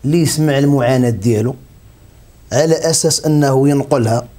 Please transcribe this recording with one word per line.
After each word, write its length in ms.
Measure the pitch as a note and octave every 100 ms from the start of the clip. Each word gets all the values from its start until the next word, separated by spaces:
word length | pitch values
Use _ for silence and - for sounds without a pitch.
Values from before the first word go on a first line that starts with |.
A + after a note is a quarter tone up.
اللي 180 | C3+ E3+
يسمع 360 | D3+ D3+ D#3 C#3
المعاناه 520 | C#3+ C#3+ B2 C3 B2
ديالو 440 | G#2+ A2 G#2+ A#2 C#3 - - - - - - - - -
على 220 | A#2 D#3+
اساس 520 | D#3+ E3 D#3+ E3 - D#3
انه 420 | D3+ C#3+ C3 C#3+
ينقلها 600 | C#3+ C3 C#3+ A2+ A#2 -